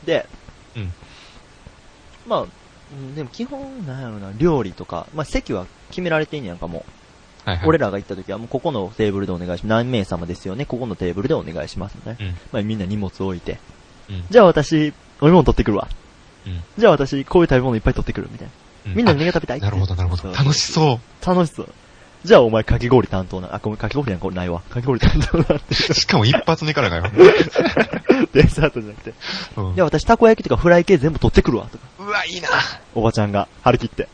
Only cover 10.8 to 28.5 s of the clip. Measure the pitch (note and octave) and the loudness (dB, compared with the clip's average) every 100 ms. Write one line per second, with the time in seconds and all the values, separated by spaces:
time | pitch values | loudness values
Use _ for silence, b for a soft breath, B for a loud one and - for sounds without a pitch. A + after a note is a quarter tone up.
10.8 | B2 F#2 F2+ F2 A2+ D3+ E2 D#2+ D2 - | -8 -6 -6 -4 -2 -4 -4 -10 -10 -10
11.8 | G2 - - A2+ G2 F2 - A#2 G#2 A2 | -12 -12 -14 -12 -10 -12 -10 -8 -6 -6
12.8 | F#2 G#2 F#2+ - F#2+ F2+ - - - - | -6 -6 -8 -6 -8 -8 -10 -12 -14 -20
13.8 | - - - F#2+ F2+ G#3+ G3 D#3 C#3+ D#3+ | -20 -20 -16 -14 2 6 6 6 0 0
14.8 | D3+ - - _ D3 F3+ C3 A2+ A#2 G#2 | 0 -4 -20 _ 6 6 6 2 2 0
15.8 | - - - _ - _ - F2+ E2 - | -4 -10 -14 _ -20 _ -12 -12 -12 2
16.8 | A3 D3+ C#3 C#3 C3+ F#3 E3+ C3 C3 A2+ | 4 4 2 -2 0 2 4 4 2 0
17.8 | - B2+ - - - A2 B2 - - - | 0 -2 -4 -6 -8 -12 -18 -20 -20 -18
18.8 | - G2 A#3 D3 E3 F3 - B2+ G2+ - | -8 0 2 2 2 -2 -2 -4 -4 -2
19.8 | F#2+ F2+ F2+ F2 - F2+ C#3 D3+ - - | -2 -2 -2 -4 -6 0 0 2 0 2
20.8 | D#3 A#2+ - - - F3+ E3+ - - - | 2 2 -4 -10 -2 2 0 -2 -16 -16
21.8 | _ b b - E3+ G#3 A#2+ A2 A2 B2 | _ b b -18 6 8 8 4 2 0
22.8 | A#2+ B2+ G2+ F#2+ F#2 F#2 F2+ G#2+ G#2+ G#2+ | 4 4 4 -2 -4 -8 -8 -8 -8 -6
23.8 | G#2+ A#2 C3+ F#2 F#2 F2+ F2+ E2+ - - | -6 -4 -4 -4 -6 -6 -4 -6 -6 -8
24.8 | A#2+ A#2+ - - C3 D#3+ - D3 - - | -2 2 4 2 0 0 0 0 -2 -4
25.8 | - D#3+ - E3+ G#2+ C#3 - D#3+ D#3 D3+ | 0 -2 2 2 4 2 2 -2 0 -2
26.8 | A#2 E2+ F#2+ G2+ F#4 - - - E4+ - | 0 -2 -4 8 8 8 2 0 -2 0
27.8 | A3 - - C4+ B3 C3 - | -2 -4 0 0 2 4 4